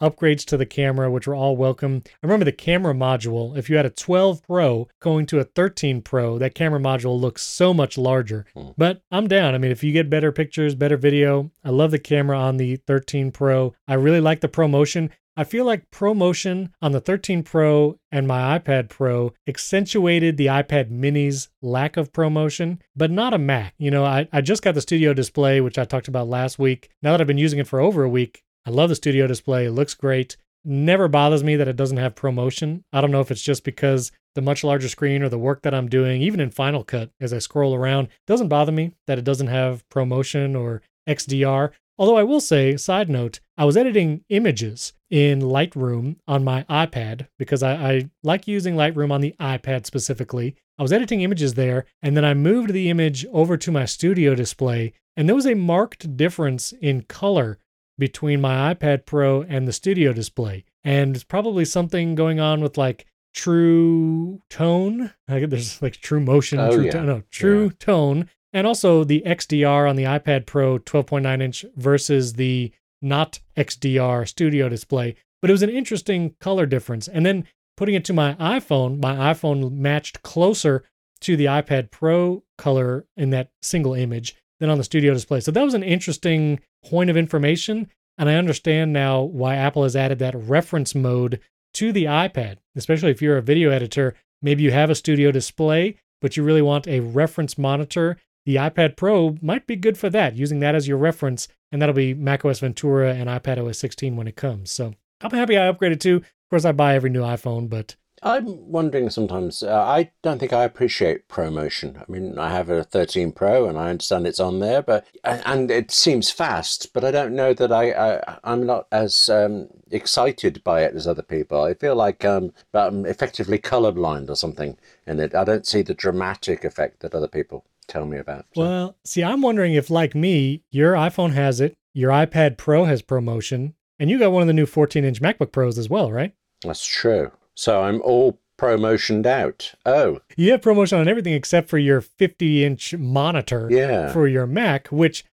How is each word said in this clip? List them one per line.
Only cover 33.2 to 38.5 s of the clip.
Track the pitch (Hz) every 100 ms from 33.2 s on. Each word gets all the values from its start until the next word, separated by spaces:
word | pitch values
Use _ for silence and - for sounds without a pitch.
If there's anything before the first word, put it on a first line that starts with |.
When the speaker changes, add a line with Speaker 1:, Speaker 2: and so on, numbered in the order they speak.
Speaker 1:
if | 131
it's | 120
just | - 131
because | - - 139 131 123 _ _
the | -
much | 135 143
larger | 147 143 127
screen | - 143 139
or | 139
the | 117
work | 127 139
that | 147
I'm | 135 123
doing, | 131 131 127
even | 175 202
in | 131
Final | - 135 143
Cut, | - 120 113 -
as | 127
I | 117
scroll | - 147 139
around, | 127 131 135 127
it | _ -
doesn't | 240
bother | 185